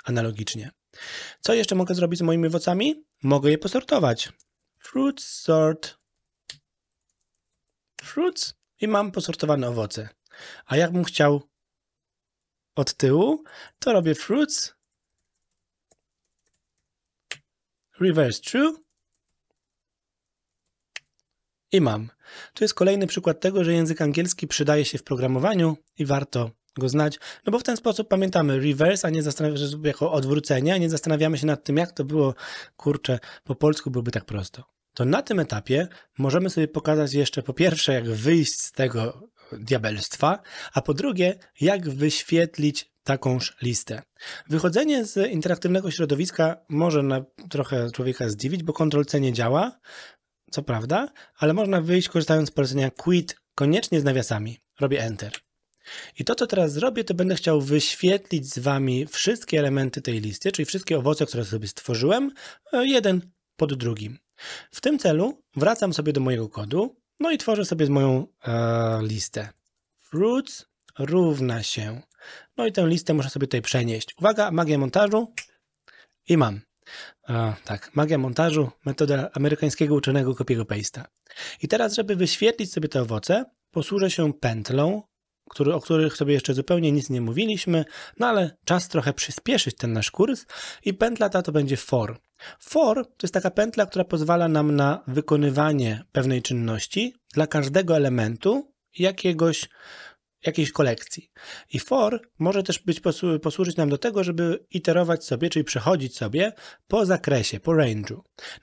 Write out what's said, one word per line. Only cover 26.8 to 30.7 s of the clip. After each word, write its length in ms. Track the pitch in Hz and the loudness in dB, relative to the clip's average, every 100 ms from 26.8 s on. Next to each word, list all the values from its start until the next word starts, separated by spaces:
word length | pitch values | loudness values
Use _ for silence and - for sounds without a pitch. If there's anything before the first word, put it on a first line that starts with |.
| 127 | 0
znać, 300 | 147 151 - - - - | 2 0 -2 -12 -10 -2
no 60 | |
bo 60 | 240 | -2
w 40 | |
ten 140 | 247 226 | 0 -2
sposób 320 | 226 208 214 | 0 -2 0
pamiętamy 520 | 190 190 185 147 135 | 2 2 2 2 2
reverse, 480 | 147 139 165 196 170 | 2 4 4 2 0
a 20 | |
nie 120 | 160 | -2
zastanawia-, 340 | 151 143 151 143 | -2 -2 -2 -2
że 200 | 143 151 | -4 -2
jako 280 | 151 - 160 | -2 0 0
odwrócenie, 600 | 151 135 151 - 131 151 | 0 2 0 0 0 2